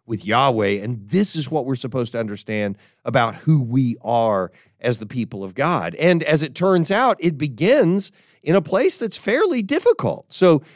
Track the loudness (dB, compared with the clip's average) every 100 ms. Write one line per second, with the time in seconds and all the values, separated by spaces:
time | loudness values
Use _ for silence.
0 | -10 -8 0 2 2 2 0 -2 -4 -10
1 | -2 0 0 -2 -4 -4 -4 -6 -4 -4
2 | -4 -4 -6 -8 -6 -4 -4 -6 _ _
3 | 0 2 2 0 2 2 2 0 0 -2
4 | -2 2 2 0 -2 _ _ _ -4 -4
5 | -6 -6 -6 -8 -10 -4 -2 -2 -4 0
6 | 2 2 2 0 0 -2 2 2 2 2
7 | 2 2 -2 -2 -6 -2 2 4 4 2
8 | -4 _ _ _ 0 0 2 0 0 0
9 | -6 -6 -2 0 0 0 -2 0 2 2
10 | 0 -4 -8 2 4 4 0